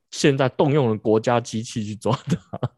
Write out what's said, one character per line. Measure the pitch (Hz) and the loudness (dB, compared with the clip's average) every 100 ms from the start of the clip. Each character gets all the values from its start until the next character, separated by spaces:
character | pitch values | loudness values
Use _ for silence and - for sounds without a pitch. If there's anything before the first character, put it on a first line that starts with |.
| _ | _
现 | - 151 135 | 0 2 2
在 | 131 | 0
动 | - 160 | 2 2
用 | 147 123 | 2 2
了 | 107 | 0
国 | 117 107 | 2 2
家 | 117 120 | 2 0
机 | 117 110 | 0 -6
器 | 117 120 | -8 -8
去 | 104 104 | -8 -6
抓 | 104 | -2
他。 | - - - - - - | -2 -2 -6 -6 -8 -8